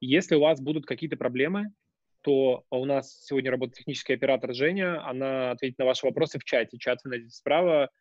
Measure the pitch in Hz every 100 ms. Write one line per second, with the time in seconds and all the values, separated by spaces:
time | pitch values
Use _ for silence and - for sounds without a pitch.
0 | 127 143 185 160 151 156 135 156 139 120
1 | 160 - 127 123 139 196 208 208 _ _
2 | _ _ - 139 135 127 - 127 135 139
3 | 131 - - 139 131 127 127 - 131 139
4 | - 127 135 131 131 123 147 190 185 165
5 | - 127 135 135 127 120 135 123 127 127
6 | 135 120 156 151 - 131 113 120 131 123
7 | - 123 117 - - 147 180 156 135 _